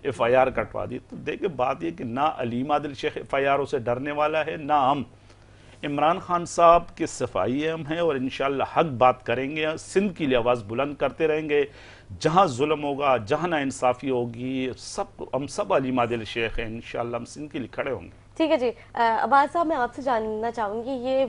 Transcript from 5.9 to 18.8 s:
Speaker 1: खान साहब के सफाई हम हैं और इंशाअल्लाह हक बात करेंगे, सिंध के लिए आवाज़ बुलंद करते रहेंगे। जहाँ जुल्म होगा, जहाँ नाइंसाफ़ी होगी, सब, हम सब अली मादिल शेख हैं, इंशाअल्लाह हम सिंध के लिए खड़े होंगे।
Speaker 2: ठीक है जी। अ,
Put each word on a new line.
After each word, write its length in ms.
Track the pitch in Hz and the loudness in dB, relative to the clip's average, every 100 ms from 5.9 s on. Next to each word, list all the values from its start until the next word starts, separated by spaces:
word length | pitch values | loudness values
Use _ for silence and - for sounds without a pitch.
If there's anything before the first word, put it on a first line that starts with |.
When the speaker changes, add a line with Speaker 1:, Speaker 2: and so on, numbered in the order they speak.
| 143 151 180 | 2 2 2
Speaker 1:
खान 260 | - 175 | 0 -2
साहब 420 | 170 - 170 170 170 - | 0 6 8 8 4 -6
के 80 | 160 | -4
सफाई 600 | - 123 95 98 135 156 | -2 -2 0 0 0 -2
हम 160 | 160 | -4
हैं 180 | 143 160 | -4 0
और 160 | 170 135 | 0 0
इंशाअल्लाह 640 | 131 - 139 139 113 143 | -2 -2 0 0 0 2
हक 60 | 165 | 2
बात 360 | 120 127 123 | 6 4 4
करेंगे, 560 | - 120 135 156 156 160 | 0 -2 -2 -2 -4 -4
सिंध 340 | - 190 202 | -2 0 0
के 140 | 165 151 | 0 2
लिए 120 | 123 | 2
आवाज़ 260 | 117 123 | 4 0
बुलंद 320 | 101 117 143 139 | -2 -4 -4 -2
करते 300 | 139 120 160 | -4 0 0
रहेंगे। 420 | 151 156 147 139 - - - - 95 | 0 2 2 0 -4 -20 -20 -18 -4
जहाँ 260 | 156 170 196 | 2 4 4
जुल्म 320 | 120 151 156 | 2 0 0
होगा, 380 | 147 139 143 123 | -2 -2 2 2
जहाँ 300 | 101 151 175 | 0 -2 0
नाइंसाफ़ी 600 | 156 135 127 127 123 139 | -2 -2 0 0 0 0
होगी, 640 | 127 120 117 127 131 131 107 | -2 -2 -6 -6 -4 -4 -6
सब, 300 | - - 196 - - | -10 -8 -8 -10 -6
हम 120 | 131 139 | -4 -4
सब 260 | - 202 | -4 0
अली 200 | 170 131 | 0 2
मादिल 320 | 127 120 117 | 0 0 -2
शेख 340 | 107 117 113 - | -4 -4 -2 -2
हैं, 100 | 113 | -6
इंशाअल्लाह 500 | 113 - 127 120 120 | -8 -10 -8 -6 -6
हम 60 | |
सिंध 260 | 117 - 151 | -8 -12 -10
के 80 | 151 | -8
लिए 100 | 110 | -8
खड़े 220 | - 127 | -6 -4
होंगे। 200 | 110 85 - - - | -6 -10 -20 -12 -2
Speaker 2:
ठीक 120 | 320 | 0
है 60 | 302 | 2
जी। 120 | 247 | 0
अ, 500 | 220 | -6